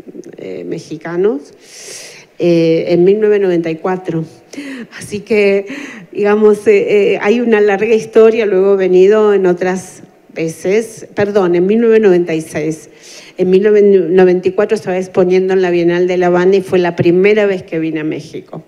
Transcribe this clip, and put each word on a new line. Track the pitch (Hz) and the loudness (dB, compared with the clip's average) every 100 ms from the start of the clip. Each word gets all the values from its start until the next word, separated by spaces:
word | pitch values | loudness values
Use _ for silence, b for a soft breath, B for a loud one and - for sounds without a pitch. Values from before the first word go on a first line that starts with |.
| - - - - | -20 -20 -20 -18
eh, | 185 185 - | -14 -12 -10
mexicanos, | 165 - 151 165 175 202 277 - - B B B B B B B _ | -10 -10 -14 -8 -2 -2 -2 -10 -20 B B B B B B B _
eh, | 175 170 165 165 - | 0 2 2 0 0
en | 175 185 | 2 2
mil | 208 | 2
novecientos | 214 208 190 | 2 2 0
noventa | 175 165 | -2 -4
y | 160 | -6
cuatro. | 190 185 - 160 160 - _ B 277 269 226 - | -6 -6 -6 -8 -8 -14 _ B -14 -16 -16 -18
Así | - 202 | -12 -12
que, | 202 214 202 196 202 285 B 220 175 | -4 0 2 0 -4 -12 B -18 -14
digamos, | - 202 208 214 208 - | -4 0 4 4 4 2
eh, | 202 - 208 196 | 2 2 0 0
eh, | 190 | 0
hay | 208 233 | 0 0
una | 233 208 | 2 2
larga | 208 196 220 | 2 0 0
historia. | 220 220 226 226 233 208 | 0 2 4 4 4 0
Luego | 185 196 | 0 2
he | 196 | 2
venido | 185 185 190 214 214 202 | 2 4 6 4 2 2
en | 185 | 0
otras | 175 185 190 - - - _ _ | 0 -2 -4 -10 -20 -20 _ _
veces, | - 160 160 185 208 226 - - | -8 -8 -6 -2 -2 -2 -12 -14
perdón, | - 202 202 180 | -4 0 0 2
en | 175 185 | 2 2
mil | 220 | 2
novecientos | 233 220 214 | 4 4 4
noventa | 180 170 | 2 0
y | 160 | -4
seis. | 160 165 151 156 - B B B B - | -6 -6 -6 -8 -14 B B B B -4
En | 180 | 0
mil | 190 | 0
novecientos | 214 208 202 190 165 | 2 2 4 2 2
noventa | 185 185 180 185 | 2 2 2 -2
y | |
cuatro | 185 208 220 | -2 -2 -4
estaba | - 185 | -4 -6
exponiendo | 185 - 180 185 185 | -4 -2 0 0 0
en | 190 | 0
la | 180 | 0
Bienal | 175 170 175 180 | 0 0 0 0
de | 180 | 0
La | 180 | 0
Habana | 180 185 196 | 2 2 0
y | |
fue | 185 185 | 0 -2
la | 175 170 | -2 0
primera | 175 175 202 214 202 | 0 2 2 2 0
vez | 190 | -4
que | - 165 | -6 -6
vine | 160 156 | -4 -4
a | |
México. | 151 143 - 139 - 160 | -6 -8 -12 -16 -16 -18